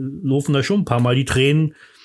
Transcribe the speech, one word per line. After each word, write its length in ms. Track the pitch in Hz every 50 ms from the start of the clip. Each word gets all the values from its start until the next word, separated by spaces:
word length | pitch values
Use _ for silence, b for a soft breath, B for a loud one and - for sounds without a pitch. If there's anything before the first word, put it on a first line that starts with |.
| 131 131 143 175
laufen 320 | 196 135 135 147 143 - 143
da 80 | 135
schon 180 | 131 - 202 208
ein 40 | 156
paar 140 | - 123 120
Mal 140 | 123 123 127
die 120 | 135 131
Tränen, 480 | - - 131 131 139 151 156 160 151 B B B B B B B